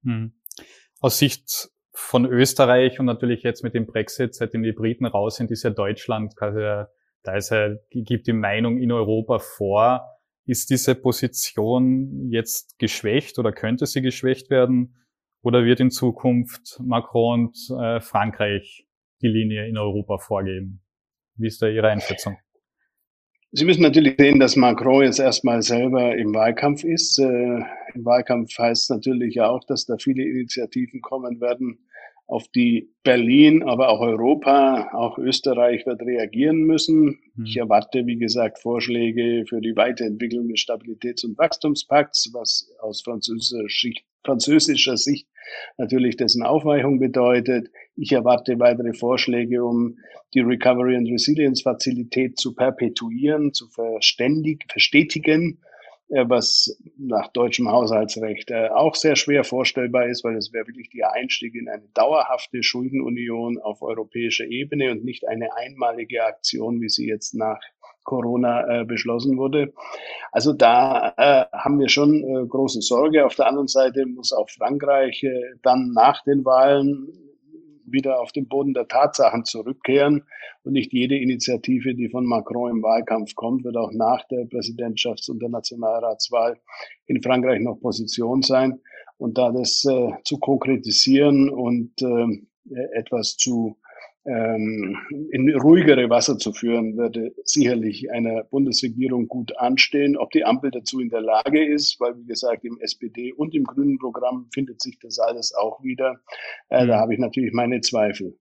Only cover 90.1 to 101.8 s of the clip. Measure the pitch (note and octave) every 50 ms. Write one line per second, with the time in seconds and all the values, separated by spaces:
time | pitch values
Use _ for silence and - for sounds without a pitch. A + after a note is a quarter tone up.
90.1 | G2 - _ - D3 C#3+ - - C#3 B2+ - C3 C3+ A2+ - A2+ G#2+ - - C3+
91.1 | C3+ C3+ C#3+ D3 C#3+ C#3 C3+ C#3 C#3 B2 B2+ A#2+ A#2+ A#2+ A#2 A#2+ _ - C3+ B2+
92.1 | A#2+ A#2 A#2 A#2 G#2+ G2+ - _ _ _ _ - C3+ B2 B2+ - - A2+ A2 -
93.1 | B2+ A#2+ G#2+ - - - - C3 B2 A#2 A2+ A2 G#2 _ _ _ - - - -
94.1 | _ _ _ - B2+ A2+ A2+ A2 A2+ A2 G#2+ G#2+ A2 G#2+ G2+ F#2+ G2+ - - -
95.1 | D3 C#3+ D3+ - - B2+ B2+ C#3+ D#3 C3+ B2 D3+ E3 F#3 E3+ D3+ C#3+ B2+ B2 A#2
96.1 | A#2 A#2+ - - C3+ G#2 - A2 G#2 - - A#2 A#2 A#2 A2+ A2 G#2+ A2 A#2+ A2+
97.1 | A2+ A#2 A2+ B2 - - - - - D3 C#3 A#2+ B2 A#2 A2 A2 G2+ - B2+ C3+
98.1 | A#2 A#2 A#2 A2+ A2+ A2+ A2 _ - C#3 C#3 C3 A#2 - - B2+ A2+ A#2+ C3 C3
99.1 | B2+ B2 A#2 A2+ - B2+ A#2 A#2 - - B2 B2 C3 C3+ - - - C#3+ C#3+ C#3+
100.1 | C#3+ D3 A#2 - - D#3+ - G#2 A#2 C3 C#3+ C#3 B2+ B2 A2 - - C3 B2+ A#2
101.1 | A#2 A2+ A2 A2+ A2 A2 - C#3 C#3+ D#3 D#3 D3 D3 D3